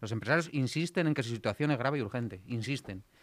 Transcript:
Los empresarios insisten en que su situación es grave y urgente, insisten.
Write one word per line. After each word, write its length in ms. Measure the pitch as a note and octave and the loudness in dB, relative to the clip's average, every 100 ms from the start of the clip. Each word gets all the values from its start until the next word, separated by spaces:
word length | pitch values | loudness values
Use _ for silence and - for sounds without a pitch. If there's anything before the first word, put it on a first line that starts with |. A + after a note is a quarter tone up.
Los 100 | G#2+ | -4
empresarios 380 | A2+ G2+ D#3+ E3 | -2 2 2 2
insisten 540 | D3+ B2+ D#3 E3+ F3+ E3 | 0 0 0 0 2 2
en 60 | |
que 100 | C#3+ | 2
su 60 | A#2 | 0
situación 380 | A#2 A2 G#2 D3 | -2 -2 2 2
es 60 | C3+ | 2
grave 200 | B2+ D3 | 2 0
y 20 | |
urgente, 400 | G#2 B2 A#2 F#2+ A2 | -2 -2 -4 -6 -6
insisten. 580 | A#2+ G#2+ C3+ - G2 - _ | -4 -2 -4 -4 -12 -12 _